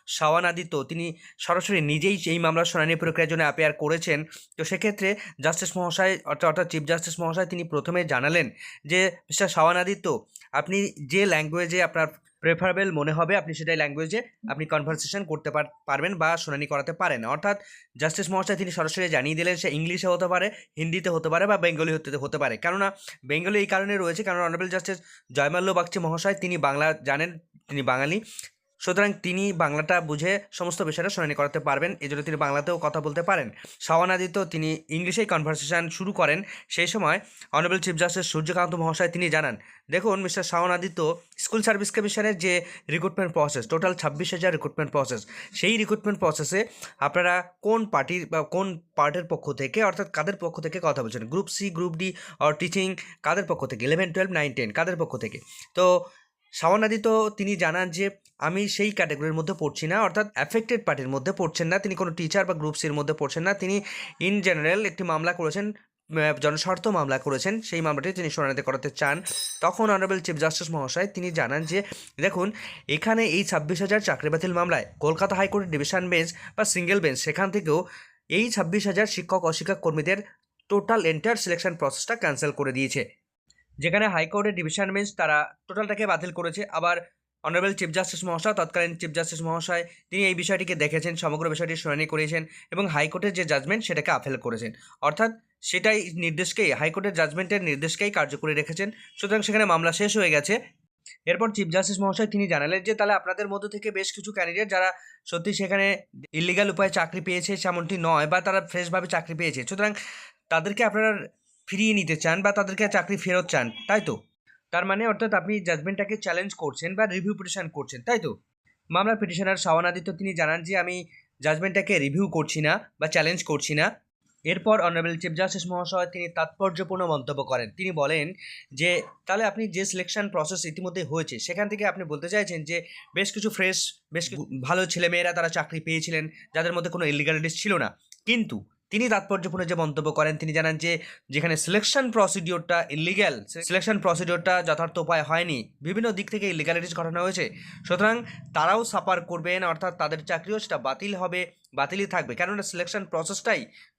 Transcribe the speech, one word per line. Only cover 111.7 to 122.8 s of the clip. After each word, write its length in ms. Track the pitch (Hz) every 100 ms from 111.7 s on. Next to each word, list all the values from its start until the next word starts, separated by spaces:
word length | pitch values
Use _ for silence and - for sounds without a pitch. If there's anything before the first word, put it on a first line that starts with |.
| 196 220
নিতে 220 | 208 160 156
চান 260 | 165 170
বা 100 | 202
তাদেরকে 360 | 202 196 190 214
চাকরি 280 | 208 175 202
ফেরত 300 | 185 180 175
চান, 240 | 147 120 - -
তাই 120 | 208
তো? 220 | 160 107 - _ _ _ _
তার 140 | 170
মানে 220 | 190 196 226
অর্থাৎ 280 | 214 220
আপনি 260 | 196 175 214
জাজমেন্টটাকে 560 | 175 160 165 196 202 214
চ্যালেঞ্জ 380 | 196 175 196
করছেন 400 | - 151 127 165
বা 120 | 190 214
রিভিউ 280 | 185 185
পিটিশন 340 | 202 180 190 160
করছেন, 340 | 147 127 127
তাই 160 | 127 233
তো?" 200 | 160 104 _ _ _ _ _
মামলার 260 | 170 208 220
পিটিশনার 400 | 202 170 190 190
শাওন 280 | 185 165
আদিত্য 280 | 175 175 170
তিনি 220 | 170 196
জানান 280 | 170 156 165
যে, 140 | 165 190
"আমি 280 | 175 180 165 - _ _
জাজমেন্টটাকে 580 | 143 156 190 190 196 185
রিভিউ 300 | 139 156 196
করছি 320 | 165 156 156
না 200 | 151 196